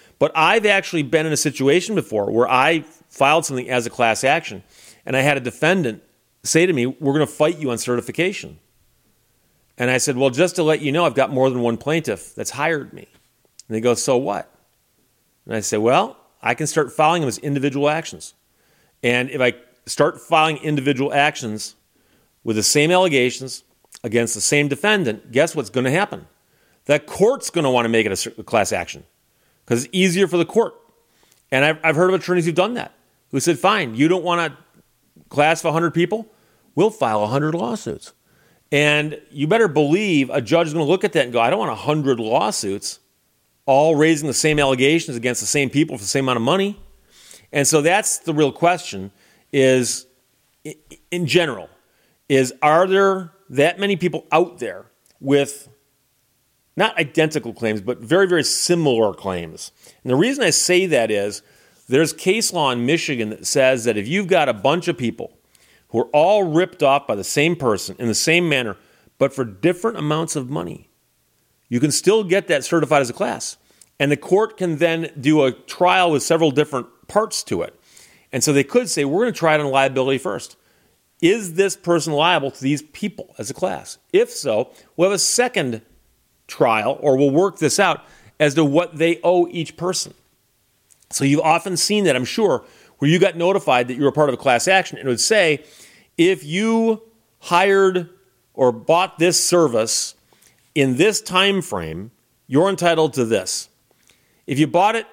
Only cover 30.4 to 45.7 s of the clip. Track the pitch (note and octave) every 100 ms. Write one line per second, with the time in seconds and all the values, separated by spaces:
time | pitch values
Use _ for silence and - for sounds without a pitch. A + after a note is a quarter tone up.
30.4 | E3 A3 G#3+ - _ _ _ _ _ _
31.4 | - C3+ D3 D#3 D#3+ D3+ F#3 F#3+ - F3+
32.4 | E3+ D#3+ G3+ A#3+ - _ _ _ - C#3
33.4 | E3 D#3 F#3 G#3+ C3+ A2+ D#3 F#3 E3 E3+
34.4 | E3 C3 _ _ _ _ _ _ _ C3+
35.4 | D3+ E3 E3+ D#3 E3+ E3 F3 A3 G#3+ _
36.4 | _ _ _ - G#3+ A3 A#2+ G#2+ G#2 C3+
37.4 | D#3 E3+ A3+ A3+ - D2+ - _ _ _
38.4 | _ _ - D3 D3 D3 D3+ D3 - C#3+
39.4 | D3+ A3+ G#3+ D3 C#3+ F3+ G#3+ D#3 C3 C#3+
40.4 | A2 E3 E3+ D#3 D3 F#3 - D#3+ B2 A#2+
41.4 | A#2 G3 F#3 A2 B2+ D3+ C#3 A#2+ A2 C3
42.4 | G#3 - G2+ G2 - - _ _ _ _
43.4 | _ _ - C3+ D#3 D3+ D#3 D#3 D3+ A#2+
44.4 | D#3 D3 C#3 B2+ C3+ E3 D#3+ A#2+ A#2+ A#2+
45.4 | G#2+ D3 C3+